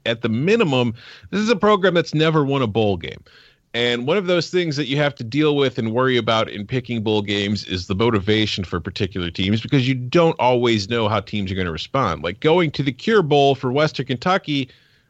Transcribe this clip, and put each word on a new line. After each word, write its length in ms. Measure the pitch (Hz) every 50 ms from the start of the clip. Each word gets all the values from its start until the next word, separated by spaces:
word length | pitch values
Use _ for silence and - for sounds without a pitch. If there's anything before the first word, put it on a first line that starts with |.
| -
at 180 | 113 117 110
the 60 | - 117
minimum, 680 | 110 117 147 185 220 233 214 156 131 127 123 120 113 - - - - - - -
this 100 | - 202
is 80 | 214 220
a 80 | 240
program 380 | 180 - 208 214 190 185 185 170
that's 180 | 170 156 -
never 320 | - 151 156 160 156 156 143
won 160 | 135 139 139
a 60 | 127
bowl 300 | 110 95 117 110 104 98
game. 260 | 85 73 64 - - - - - - - _ _ _ _ _
And 340 | - 117 120 120 120 120 123
one 100 | 143 170
of 100 | 208 180
those 240 | 180 180 175 151 -
things 260 | - 180 175 160 139
that 100 | 139 151
you 120 | 117 135 147
have 180 | 147 143 135
to 80 | - 123
deal 320 | 110 117 147 151 151 147
with 220 | 143 139 131 127 131
and 140 | 113 113
worry 240 | 110 123 131 131 127
about 320 | 120 110 117 113 110 110 -
in 160 | - 104 104
picking 380 | 98 131 127 120 - 120 113
bowl 200 | 104 110 107 107
games 420 | 101 104 101 101 101 101 107 98 -
is 240 | 62 92 92 90 -
the 60 | 98
motivation 680 | 95 117 120 113 101 92 107 107 110 107 104 - 107
for 160 | 92 - 95 85
particular 520 | - 101 - - 104 92 - 95 87 85
teams, 320 | - - 92 98 107 113
because 260 | 117 113 147 139 123 131
you 60 | 135
don't 420 | 127 123 123 - 175 165 165 - -
always 500 | 117 123 127 120 123 120 113 107 98 101
know 200 | 120 117 110 104
how 100 | 110 101
teams 320 | 98 - - 104 98 92
are 60 | 98
gonna 160 | 95 90 87
respond. 500 | 80 78 - - - 139 127 95 80 71
Like, 160 | 73 87 98 -
going 320 | - 156 165 185 175 147
to 120 | - - 135
the 80 | 139
Cure 300 | 123 - - 214 226 208
Bowl 340 | 165 139 147 143 139 139 135
for 160 | - - 127
Western 340 | 123 147 156 151 - - 127
Kentucky 600 | - 127 - - 180 185 196 - 151 147 139 127 - - _ _ _ _ _ _